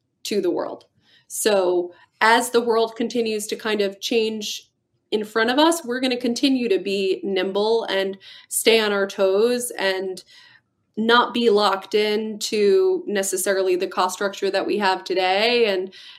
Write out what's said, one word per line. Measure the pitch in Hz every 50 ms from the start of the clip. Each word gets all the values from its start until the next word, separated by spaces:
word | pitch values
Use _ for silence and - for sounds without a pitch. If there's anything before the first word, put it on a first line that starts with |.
| _ _ _ _ -
to | - 220 202 175
the | 175
world. | 156 - - - - - - _ _ _ _ _ _ _ _ -
So | - - - 220 208 190 185 180 180 175 175 175 - - _ _ _ _
as | 220 220 233 254 254 -
the | - 240
world | 226 233 220 226 226 226 -
continues | - 240 220 240 247 226 220 214 208 208
to | - 220
kind | 208 - 220 208 208
of | 202 196 196 -
change | - - 247 226 220 220 220 214 208 - - - - _ _ _ _ _ _ _ _ _
in | 214 214 208
front | 208 - 226 226 233
of | 262 285
us, | 302 330 330 - -
we're | 233 240 254
gonna | 262 254 247 240
continue | - 233 233 - - 269 269 247 240 220
to | 190 185
be | 180 196 196 202 196 190 185 - -
nimble | 196 190 185 185 190 190 202 208 220 226 226 214
and | - 190 196 190 196 190 190 - - - - - _
stay | - - - 220 226 226
on | 214 208 202
our | 202 196
toes | 196 - - 196 190 190 202 226 240 247 240 240 - - -
and | 190 190 190 190 190 190 185 185 - _ - - - - - _ _ _ _ _ _ _ _
not | 208 220 226 233 240 233 226 214
be | 240 233 226
locked | 202 208 208 196 190 190 - - -
into | 208 214 214 208 220 220 220 214 208 - - 226 214 202 202 190 190 190 190 185 175 -
necessarily | - 208 196 196 196 190 190 - 202 190 190 190 190 180
the | 175 190
cost | 185 - 208 185 180 -
structure | - 208 196 196 - 202 196
that | 190 190 -
we | - 196
have | 208 208 190 190 185 185
today | - 185 185 185 185 190 202 220 240 247 240 233
and | 208 196 185 190 196 - - - - -